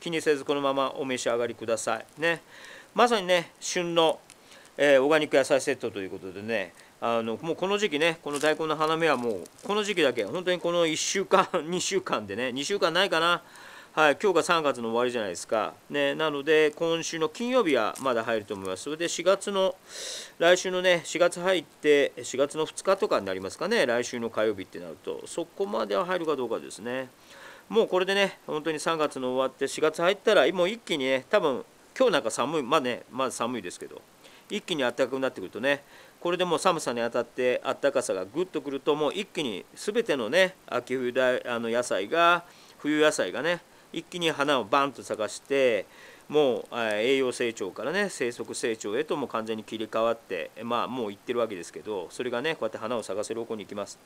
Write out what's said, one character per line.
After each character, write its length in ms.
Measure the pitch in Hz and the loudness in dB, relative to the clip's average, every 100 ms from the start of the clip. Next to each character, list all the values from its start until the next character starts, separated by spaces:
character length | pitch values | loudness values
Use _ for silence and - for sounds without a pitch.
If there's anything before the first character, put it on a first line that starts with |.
気 100 | 175 | -6
に 100 | 160 | -2
せ 160 | 156 143 | 2 0
ず 80 | |
こ 100 | 135 | 0
の 60 | 143 | 0
ま 140 | 139 | 0
ま 160 | 135 135 | 0 -2
お 160 | - 135 | -2 -4
召 120 | 127 | -2
し 60 | |
上 140 | 131 120 | 0 0
が 80 | 120 | -2
り 80 | |
く 100 | 110 | -4
だ 140 | 113 110 | -4 -2
さ 220 | - 110 | -2 -4
い。 200 | - - | -6 -4
ね。 220 | 165 160 - - - - - | -2 -2 -6 -20 -20 -20 -6
ま 140 | 196 226 | 2 4
さ 120 | 220 | 4
に 60 | 180 | 2
ね、 260 | 180 165 - | 2 0 -10
旬 340 | - 185 175 | -6 -4 0
の、 240 | 170 160 - - - - - - - | 4 4 2 -6 -20 -20 -20 -12 2
え 220 | 143 135 | 6 6
ー、 40 | |
オ 40 | 139 | 6
ー 20 | |
ガ 100 | 156 | 4
ニ 80 | 147 | 4
ッ 40 | |
ク 60 | 143 | 2
野 80 | |
菜 160 | 127 139 | 4 2
セ 120 | 143 | 2
ッ 40 | 127 | -2
ト 140 | 117 | -4
と 100 | 101 | -6
い 60 | 95 | -8
う 40 | |
こ 80 | 95 | -8
と 140 | 95 | -10
で 100 | 92 | -10
ね、 320 | 107 110 87 - - - | -4 -4 -4 -10 -20 -6
あ 220 | 117 117 | -2 0
の、 160 | 113 110 | -2 -4
も 120 | 160 | -4
う 40 | 151 | -4
こ 120 | 185 | -2
の 100 | 202 | 0
時 120 | 208 | 0
期 80 | 147 | 2
ね、 200 | 165 160 | 0 0
こ 80 | 147 | -6
の 80 | 143 | -2
大 200 | 151 151 | 0 0
根 80 | 160 | -2
の 100 | 151 | 0
花 200 | 156 160 | 0 2
芽 120 | 165 | 2
は 80 | 127 | 2
も 140 | 120 | 0
う、 140 | 95 - - | -4 -8 -14
こ 120 | 165 | -4
の 100 | 208 | -2
時 100 | 202 | -2
期 80 | 175 | 2
だ 100 | 139 | 2
け、 120 | 120 | 2
本 200 | 98 165 | -4 -4
当 60 | 180 | -2
に 80 | 175 | -2
こ 140 | 170 | 0
の 120 | 175 | 2
一 120 | 165 156 | 0 0
週 280 | - - | -2 -2
間、 240 | 170 190 - | 2 4 4
<laughs> 80 | 180 | 0
二 160 | 151 175 | -2 -4
週 200 | - 190 | -2 -2
間 260 | - 127 101 | -2 -4 -4
で 80 | |
ね、 160 | 98 127 | -4 -4
二 120 | 127 | -4
週 160 | 143 202 | -4 0
間 120 | 180 | 2
な 120 | 170 | 2
い 40 | 196 | 2
か 120 | 165 | 2
な。 220 | 170 175 - - - - - | 2 0 -4 -20 -20 -20 -6
は 160 | - 151 | 4 6
い、 60 | 135 | 6
今 120 | 208 | 4
日 60 | 165 | 4
が 40 | |
三 220 | 143 170 | 4 4
月 180 | 147 123 | 4 0
の 60 | 113 | 0
終 80 | 117 | 2
わ 80 | |
り 80 | 123 | 2
じ 60 | 120 | 0
ゃ 20 | |
な 80 | 101 | -4
い 20 | |
で 60 | 87 | -6
す 100 | - | -2
か。 260 | 110 87 - - | 0 -2 -6 -6
ね、 280 | 143 143 147 | 0 0 0
な 120 | 156 | -2
の 140 | 143 | -2
で、 300 | 143 156 151 | 4 6 4
今 320 | 151 165 165 | 2 -2 -2
週 160 | 156 165 | -4 -2
の 80 | 156 | -4
金 220 | - 240 | -2 0
曜 140 | 254 | 2
日 120 | 185 123 | 4 2
は 180 | 104 - | 2 -2
ま 120 | 135 | 0
だ 120 | 113 | 0
入 160 | 113 113 | 0 -2
る 40 | |
と 80 | 107 | -2
思 120 | 101 | -8
い 40 | 95 | -6
ま 80 | 92 | -6
す。 60 | |
そ 80 | 143 | -6
れ 60 | 156 | -6
で 120 | 170 | -4
四 140 | - | 0
月 300 | 170 190 - | 0 0 0
の、 240 | 196 190 - - - - - - - | -2 -2 -4 -14 -14 -12 -12 -12 2
来 180 | 165 185 | 4 4
週 140 | 190 | 2
の 100 | 185 | 0
ね、 200 | 180 175 | 2 2
四 160 | - 160 | 0 2
月 180 | 175 175 | 2 2
入 220 | 175 185 | 0 0
っ 40 | |
て、 480 | - - 151 143 135 - | -2 -2 4 6 4 -2
四 120 | 120 127 | -6 0
月 220 | 143 156 | 0 0
の 80 | 156 | -6
二 160 | - | -4
日 140 | - 190 | 0 2
と 120 | 202 | 2
か 120 | 131 | 0
に 60 | 98 | 0
な 60 | |
り 60 | 95 | -4
ま 140 | 95 | -6
す 40 | - | -6
か 120 | 180 | -2
ね、 180 | 226 135 | 2 2
来 160 | 120 | 2
週 160 | 120 123 | 0 -4
の 120 | 117 | -4
火 160 | 113 110 | 0 0
曜 100 | 95 | 0
日 80 | |
っ 20 | 90 | -8
て 140 | 85 | -12
な 80 | 85 | -14
る 80 | 78 | -12
と、 180 | - 69 - | -10 -10 -8
そ 160 | - 160 | -8 -8
こ 180 | - 202 | -6 -4
ま 200 | 220 214 | -2 0
で 80 | |
は 100 | 202 180 | 0 0
入 120 | 185 | -2
る 80 | 156 | -2
か 80 | |
ど 120 | 139 120 | -2 -2
う 40 | |
か 80 | 98 | -4
で 100 | 67 | -6
す 80 | - | -12
ね。 280 | 117 131 131 _ - - - - - | -8 -6 -8 _ -20 -20 -20 -20 -2
も 160 | 202 | 2
う 20 | 262 | 2
こ 140 | 185 | 2
れ 40 | |
で 120 | 185 196 | 2 2
ね、 240 | 190 - - | 0 -2 -6
本 160 | 156 | -4
当 80 | 156 | -2
に 80 | 151 | -2
三 180 | 175 165 | -2 0
月 220 | 147 135 | 0 -2
の 140 | 127 | -2
終 140 | 127 131 | 0 -2
わ 60 | |
っ 20 | - | -2
て、 120 | 139 | -4
四 120 | - | 0
月 220 | 151 156 | 0 2
入 100 | 175 | 0
っ 40 | 202 | 2
た 180 | - | 4
ら、 180 | 190 143 | 6 4
も 120 | 180 | 4
う 40 | 175 | 0
一 100 | 233 | -2
気 200 | - 160 | -6 -2
に 60 | |
ね、 200 | 131 131 - | 0 0 2
多 80 | 214 | 2
分、 260 | 160 120 - - - - | 2 -2 -8 -18 -10 2
今 100 | 254 | 4
日 80 | |
な 40 | 151 | 4
ん 40 | |
か 80 | 110 | 0
寒 260 | - 123 160 | -2 0 0
い、 40 | |
ま 140 | 120 156 | 2 2
あ 20 | |
ね、 240 | 123 104 - | 0 -6 -8
ま 140 | 127 131 | -4 -2
だ 40 | |
寒 300 | - 120 123 | -2 -4 -4
い 20 | |
で 80 | 87 | -8
す 80 | - | -12
け 80 | 71 | -14
ど、 160 | - - _ - - - | -16 -20 _ -20 -20 -8
一 100 | 202 | -8
気 140 | - | -4
に 80 | 160 | -2
暖 100 | 123 | -2
か 140 | 120 123 | 0 -2
く 140 | 131 | 0
な 80 | 131 | -4
っ 20 | |
て 100 | 120 | -4
く 40 | |
る 60 | 90 | -10
と 100 | 101 | -2
ね、 240 | 135 139 - - - - | 0 0 -4 -20 -20 -6
こ 140 | 175 | -4
れ 40 | 175 | 0
で 80 | |
も 120 | 180 151 | 0 2
う 20 | |
寒 220 | 190 160 | 2 0
さ 120 | 139 | -2
に 60 | 120 | -2
当 120 | 117 | -2
た 100 | 123 | -2
っ 40 | 117 | -4
て、 360 | - 127 123 | 0 0 2
暖 300 | - - 139 | -2 0 2
か 100 | 131 | 0
さ 100 | 117 | 0
が 120 | 95 | -4
ぐ 180 | 95 135 | -4 -6
っ 40 | 185 | -4
と 140 | 156 | -4
く 120 | 139 | -6
る 80 | 135 | -4
と、 160 | 156 147 | 0 2
も 140 | 147 | 0
う 20 | |
一 120 | 190 208 | -2 -6
気 180 | - | -6
に 200 | 135 92 - - | -4 -6 -10 -10
全 260 | - 226 | -4 -2
て 140 | 226 143 | 0 0
の 120 | 110 | 2
ね、 280 | 165 185 - - | 2 2 0 -6
秋 300 | 120 - 127 | -6 -2 -4
冬 160 | 123 | -2
だ-、 220 | 123 127 123 - | 2 2 2 -2
あ 140 | 117 | -4
の、 80 | 117 | -2
野 160 | 117 | -2
菜 240 | 120 98 101 | 0 -2 -2
が、 340 | 165 170 175 - - - - | 4 4 4 0 -20 -20 -10
冬 220 | 147 151 | -2 4
野 120 | 151 | 4
菜 180 | 147 98 | 4 -2
が 100 | 98 | -2
ね、 200 | 156 175 - - - | -2 -4 -6 -20 -14
一 80 | - | -12
気 160 | - 180 | -10 -2
に 120 | 165 | -2
花 280 | 143 143 135 | 0 2 2
を 40 | |
バ 200 | 104 143 139 | 2 2 2
ン 60 | |
と 100 | 117 | -4
咲 160 | 98 107 | -8 -4
か 100 | 104 | -4
し 120 | - | -6
て、 460 | - 139 131 104 - - - - - | -2 2 4 2 -4 -16 -20 -20 -2
も 300 | 147 139 110 | 2 4 2
う、 60 | - | -4
え 20 | |
ー、 260 | 120 113 104 | -4 -2 0
栄 140 | 120 135 | 2 2
養 140 | 127 | 2
成 200 | - 120 | 0 -2
長 180 | 113 98 | -2 -8
か 140 | 85 | -6
ら 80 | 120 | -4
ね、 160 | 185 196 | -2 -4
生 220 | - 123 | -2 -4
息 220 | 120 117 | -4 -10
成 220 | 113 123 110 | -4 -4 -4
長 220 | 107 117 | -4 -4
へ 60 | |
と 120 | 156 165 | -2 -4
も 100 | 120 | -4
う 20 | |
完 180 | 113 110 | -6 -4
全 100 | 110 | -8
に 80 | |
切 140 | 104 113 | -8 -8
り 80 | 110 | -4
替 140 | 113 | 0
わ 120 | 113 | 0
っ 40 | 117 | -2
て、 340 | - 90 73 - | -6 -8 -8 -10
ま 220 | 117 120 | -6 -4
あ、 40 | 92 | -4
も 180 | 127 104 | -6 -8
う 60 | |
い 20 | |
っ 40 | 101 | -8
て 140 | - | -6
る 60 | 120 | -2
わ 100 | 110 | -2
け 60 | |
で 80 | 92 | -4
す 100 | 85 | -12
け 80 | - | -14
ど、 280 | 104 101 80 | -8 -8 -8
そ 120 | - | -8
れ 80 | 123 | -6
が 120 | 120 | -4
ね、 120 | 151 | -4
こ 60 | 160 | -4
う 20 | |
や 40 | 110 | -6
っ 40 | |
て 60 | - | -6
花 180 | 110 120 | -6 -6
を 60 | |
咲 140 | 101 98 | -4 -6
か 80 | |
せ 100 | 101 | -6
る 60 | 113 | -6
方 60 | 117 | -6
向 80 | 110 | -8
に 80 | |
行 40 | 92 | -8
き 60 | |
ま 120 | 104 98 | -10 -10
す 120 | - | -12